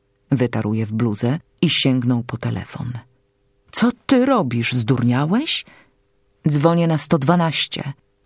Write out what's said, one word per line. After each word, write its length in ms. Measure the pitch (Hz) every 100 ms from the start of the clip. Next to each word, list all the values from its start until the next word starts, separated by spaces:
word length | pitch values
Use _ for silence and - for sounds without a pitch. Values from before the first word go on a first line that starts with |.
| _ _ _
Wytarł 420 | 131 120 120 107
je 120 | 110 107
w 80 |
bluzę 460 | 110 117 104 120 160 - _
i 80 | 165
sięgnął 540 | - 139 127 120 120
po 140 | 120 120
telefon. 540 | 117 110 - - 120 120 - _ _ _ _ _ _
„Co 200 | - 240 - -
ty 200 | 262 262
robisz? 480 | 254 135 120 113
Zdurniałeś?” 920 | 127 107 123 120 123 151 220 320 - - - _ _ _ _ _ _ 156
„Dzwonię 380 | 147 165 170 165
na 100 | 156
sto 200 | - 165
dwanaście”. 760 | 135 175 165 - - - 139 - _ _